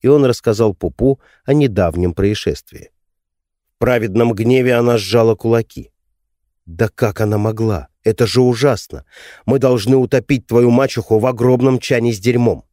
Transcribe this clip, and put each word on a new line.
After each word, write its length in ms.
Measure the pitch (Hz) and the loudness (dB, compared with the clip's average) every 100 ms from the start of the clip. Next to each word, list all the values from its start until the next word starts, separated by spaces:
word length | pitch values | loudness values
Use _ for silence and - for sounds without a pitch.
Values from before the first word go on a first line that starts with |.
И 60 | 123 | 4
он 160 | 147 135 | 4 4
рассказал 500 | 117 - 104 113 92 | 0 -2 0 0 -2
Пупу 440 | 90 - 127 135 _ _ - | -8 -2 -2 -2 _ _ -2
о 80 | |
недавнем 600 | 143 143 101 87 82 90 | 0 0 0 -2 0 -4
происшествии. 800 | 85 98 107 - - _ - - _ _ _ _ _ _ _ _ _ | -2 -2 -2 -4 -6 _ -20 -20 _ _ _ _ _ _ _ _ _
В 40 | |
праведном 540 | 117 120 107 98 120 | 0 0 0 0 0
гневе 420 | 107 113 127 127 120 | 0 0 2 2 2
она 220 | 120 117 | 2 0
сжала 340 | 95 117 113 | 0 2 2
кулаки. 580 | 107 117 117 113 - - _ _ _ _ _ _ _ - | 0 0 0 -2 -14 -20 _ _ _ _ _ _ _ -20
«Да 240 | 82 110 | -6 -6
как 320 | - 117 101 | -2 -6 -2
она 160 | 110 107 | -4 -2
могла? 520 | 107 110 113 98 71 _ | -4 -4 -4 -4 -8 _
Это 220 | - - 117 | -4 -2 0
же 160 | 123 | 2
ужасно! 640 | 127 117 139 113 - - - - - - - | 0 2 -2 -2 -8 -18 -18 -20 -20 -12 -2
Мы 140 | 135 | 0
должны 380 | 131 123 101 131 | 2 0 2 0
утопить 500 | 123 131 - 135 - | 2 -2 -2 -4 0
твою 240 | 113 123 | 2 4
мачеху 480 | 120 - - - 110 | 2 0 -4 -2 0
в 60 | 123 | 0
огромном 540 | 120 123 127 131 127 | 0 0 2 2 0
чане 320 | - 123 117 | -2 -2 0
с 80 | 107 | -2
дерьмом!» 460 | 104 120 120 85 - | -2 0 0 -2 -8